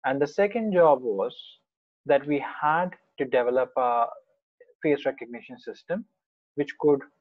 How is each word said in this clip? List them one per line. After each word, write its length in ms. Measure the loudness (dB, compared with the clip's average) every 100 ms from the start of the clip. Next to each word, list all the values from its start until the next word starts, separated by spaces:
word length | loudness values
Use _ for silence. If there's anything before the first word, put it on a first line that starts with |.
| -2
And 160 | -2
the 60 | -2
second 460 | 0 0 0 0
job 280 | 4 6 4
was 320 | 0 -4 -4 -6 -20 _ _ _ _ _ 0
that 220 | 0 2
we 160 | -4 -4 -4
had 280 | 0 0 -2 -8 _ -8
to 80 | 0
develop 460 | 0 2 0 0 0
a 300 | 0 0 -2 -4 _ _ _ _ -20 _
face 220 | -2 0 -2
recognition 520 | -6 -14 -16 -16 -18
system 460 | -16 -16 -8 -8 -8 _ _ _ _ -8
which 220 | -8 0
could 200 | 2 2 -2 _